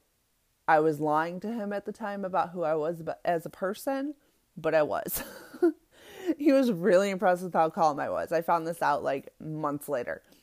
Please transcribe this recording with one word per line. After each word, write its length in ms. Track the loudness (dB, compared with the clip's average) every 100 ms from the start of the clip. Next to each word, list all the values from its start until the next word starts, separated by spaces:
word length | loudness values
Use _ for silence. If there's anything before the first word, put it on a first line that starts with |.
| _ _ _ _ _ _ 4
I 120 | 6
was 200 | 4 2
lying 400 | 0 0 0 -4
to 100 | -8
him 220 | -6 -6
at 120 | -6 -8
the 60 |
time 320 | -8 -8 -6
about 280 | -2 -2 -2
who 120 | -2
I 120 | 0 0
was 260 | -2 -4 -8 -6 -2
as 200 | -2 -4
a 40 |
person, 640 | -6 -6 -4 -6 -4 -6 -10 _ _ _ -6
but 200 | 0 2
I 80 |
was. 400 | 2 -2 -4 -8 -10 -16 -18 0
<laughs> 120 | 0 0 _ _ -20 -8 -6 0
He 140 | 4
was 200 | 4 4
really 380 | 2 4 4 4
impressed 340 | 2 2 2
with 100 | 0
how 160 | 2 2
calm 300 | 4 2 2
I 100 | -2
was. 220 | -2 0
I 100 | 0
found 260 | 2 0 0
this 140 | 0
out, 220 | 0 0
like, 300 | 0 -4 -6 -14
months 500 | -10 -4 -4 -4 -4
later. 320 | -4 -4 -10 _ _